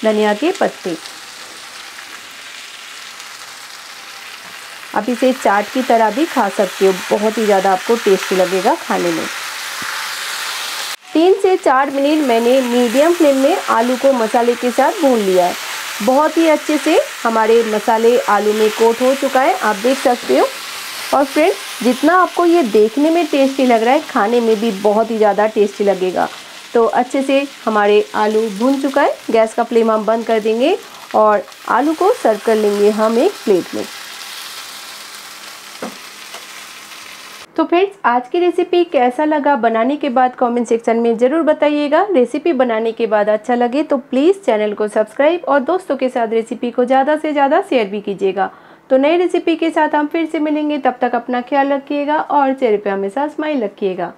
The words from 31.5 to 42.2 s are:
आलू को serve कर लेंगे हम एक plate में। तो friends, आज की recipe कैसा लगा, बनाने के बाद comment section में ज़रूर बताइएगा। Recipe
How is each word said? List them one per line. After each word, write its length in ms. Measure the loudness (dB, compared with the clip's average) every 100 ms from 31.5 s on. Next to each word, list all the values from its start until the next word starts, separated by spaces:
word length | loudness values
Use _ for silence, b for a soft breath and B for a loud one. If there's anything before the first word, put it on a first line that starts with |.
| -14 -2
आलू 240 | 0 0
को 180 | 0 0
serve 260 | 2 0 0 0
कर 100 | 2
लेंगे 340 | 2 2 2
हम 260 | 2 0 2
एक 140 | 0 0
plate 300 | 0 0 0 -8
में। 80 | -8 -12 -16 -16 -16 -16 -16 -16 -18 -18 -18 -18 -18 -20 -20 -20 -20 -20 -20 -14 -14 -14 -20 -20 -18 -18 -18 -18 -20 -20 -20 -20 -20 -20 -20 -20 -10 -4
तो 80 | 0
friends, 320 | 2 0 0 0
आज 240 | 0 -2
की 100 | 0
recipe 440 | 0 0 0 0 2
कैसा 400 | 2 2 0 0
लगा, 300 | 0 0 2
बनाने 380 | 2 2 0 -2
के 120 | -2
बाद 240 | 0 0 0
comment 320 | -2 0 0
section 300 | 0 0 0
में 200 | 0 2
ज़रूर 240 | 2 2
बताइएगा। 640 | 0 2 2 0 0 0 2
Recipe 420 | 2